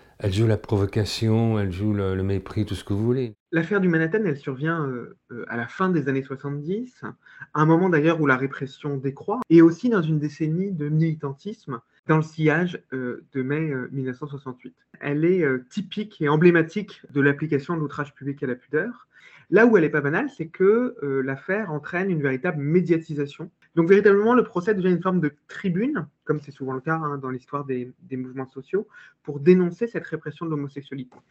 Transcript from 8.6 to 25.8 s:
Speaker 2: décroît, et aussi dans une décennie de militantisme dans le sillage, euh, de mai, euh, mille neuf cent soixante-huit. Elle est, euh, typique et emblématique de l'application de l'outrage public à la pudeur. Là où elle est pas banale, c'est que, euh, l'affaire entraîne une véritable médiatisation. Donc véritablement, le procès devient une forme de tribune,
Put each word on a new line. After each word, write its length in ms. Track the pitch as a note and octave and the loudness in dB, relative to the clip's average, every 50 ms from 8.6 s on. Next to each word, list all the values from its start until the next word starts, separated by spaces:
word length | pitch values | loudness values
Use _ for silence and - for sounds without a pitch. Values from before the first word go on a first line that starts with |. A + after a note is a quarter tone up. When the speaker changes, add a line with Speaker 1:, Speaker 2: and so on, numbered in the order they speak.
| C#3+ C3 - - - D3+ C#3+ | -10 -10 -10 -10 -8 -6 -6
Speaker 2:
décroît, 440 | C3+ C3 C#3 C3+ - - - G3+ B3 A#3+ - | -4 -4 -6 -8 -8 -8 -6 -6 -4 0 6
et 100 | D#3+ E3+ | 8 10
aussi 280 | E3 E3 E3 E3 - B3 | 10 8 6 4 0 0
dans 140 | A#3 G3+ E3 | 2 2 2
une 160 | D#3 D#3+ D3+ | 2 0 0
décennie 540 | C#3+ D3+ D3+ - D#3+ D#3 D#3 E3+ F#3+ G3+ G3 | -2 -4 -4 -4 -4 -2 -2 -2 -4 -4 -4
de 160 | D#3+ D3 D3 | -6 -4 -2
militantisme 920 | D3+ D#3 D#3+ E3 D#3+ D#3 D3+ C#3 C#3 - - G3+ A3 - _ - C3 A#2 - _ _ _ _ - | 0 2 2 2 0 -2 -6 -8 -8 -8 -10 -12 -14 -12 _ -10 -10 -10 -10 _ _ _ _ 2
dans 80 | D#3 | 2
le 60 | D#3+ D#3 | 2 2
sillage, 600 | D#3 - - D#3 D3+ D3 D#3+ F3+ F3+ F3 - - _ - | 0 -2 0 2 2 4 2 2 -2 -4 -8 -12 _ -8
euh, 340 | C3 B2+ B2 A#2+ - - _ - | -6 -6 -6 -6 -8 -12 _ -6
de 100 | C3+ C3 | -4 -4
mai, 280 | C3 C#3+ D3+ D#3+ D#3+ | -2 -2 -2 -2 -4
euh, 180 | C#3+ C3 B2 A#2+ C3 | -4 -6 -6 -6 -8
mille 140 | C#3 C3 | -6 -6
neuf 120 | C3 B2+ B2 | -6 -8 -8
cent 80 | D3+ | -10
soixante-huit. 480 | D3 C#3 C3+ - C3 B2 - - B2+ - _ _ _ - - | -12 -12 -12 -12 -14 -14 -14 -16 -20 -20 _ _ _ -18 -10
Elle 240 | - C#3+ C#3+ D3+ D#3 | -6 -4 -2 0 2
est, 200 | E3+ F#3 F#3+ E3 | 2 2 2 2
euh, 220 | C#3 C3 B2+ B2+ _ | 0 0 -2 -4 _
typique 500 | - - F#3 - - G#3 G#3+ G#3 - - | -10 -10 -10 -8 -8 -8 -8 -8 -6 -4
et 80 | E3 C#3+ | 0 2
emblématique 720 | D3 D#3 E3 F3+ E3+ E3+ E3 D#3+ - G#3 G3 - - - - - B2+ | 4 6 6 8 8 6 4 2 -2 -8 -8 -8 -12 -20 -16 -6 0
de 80 | C#3+ | 2
l'application 540 | C#3 C#3+ C#3 C#3+ D#3 D#3 D3+ C#3 C#3+ - F3 | 4 2 2 2 0 -2 -2 -2 -2 -2 -4
de 60 | E3 | -4
l'outrage 340 | D3+ C#3+ - - D3 C#3 - | -4 -6 -6 -6 -8 -8 -10
public 280 | - C3+ C#3 C#3 C#3+ - | -12 -10 -10 -8 -6 -6
à 40 | |
la 80 | C3 B2 | -6 -6
pudeur. 540 | B2 _ _ - D3+ F3 A#3 B3 - _ _ _ _ _ - - - _ - | -8 _ _ -4 -2 -2 -4 -6 -12 _ _ _ _ _ -20 -20 -20 _ 2
Là 140 | D#3 F#3+ A3+ | 4 6 6
où 140 | B3 A3+ G3 | 6 6 6
elle 60 | D#3+ | 4
est 40 | D3 | 4
pas 140 | D3 D#3 C#3 | 2 0 0
banale, 260 | C#3+ D3+ F#3 C4 C#4+ - | 0 -2 -2 -4 -4 -6
c'est 120 | - E3 D#3+ | -10 -12 -10
que, 480 | - - F#3 G3 G#3+ A#3 B3+ B3 - - - | -4 0 2 4 4 4 2 -2 -4 -6 -6
euh, 200 | C#3+ C3+ C3+ C3 | -4 -2 -2 -2
l'affaire 500 | C3 C3+ C#3 - - F#3+ G#3 A3 F#3 D3+ | -4 -4 -6 -4 -4 -4 -4 -4 -4 -6
entraîne 380 | D3 C#3+ - - F3 F#3 G3 | -8 -8 -6 -6 -4 -2 -2
une 100 | F#3 D#3 | -2 0
véritable 400 | C#3 C#3+ C3 C3 - F3+ F3 D3+ | 0 -2 -2 -2 -2 -4 -4 -2
médiatisation. 920 | C#3 C#3+ D#3 F3+ F3+ D#3 E3+ D#3+ D#3+ - D#3 C#3+ C#3+ C#3+ C#3+ - D#3 - _ _ _ _ - | -2 0 2 2 2 2 0 0 -2 -4 -6 -6 -6 -6 -8 -12 -16 -16 _ _ _ _ 0
Donc 120 | D#3+ E3+ E3 | 2 4 6
véritablement, 460 | G3 G3 G#3 G#3+ G3+ G3+ G#3 A3+ B3 | 6 6 8 6 6 6 6 4 4
le 100 | B3 G#3+ | 4 4
procès 300 | - - - F3+ G3 A3 | 2 -2 -4 -2 0 0
devient 160 | G3 F3 F#3 | 2 2 2
une 100 | F3+ F3 | 2 2
forme 200 | F3 F#3+ F#3 F3+ | 0 0 0 2
de 120 | D3+ D3 - _ _ | 0 0 -2 _ _
tribune, 600 | - - - - G3 E3+ F3+ | -20 -14 -8 -4 -4 -2 -2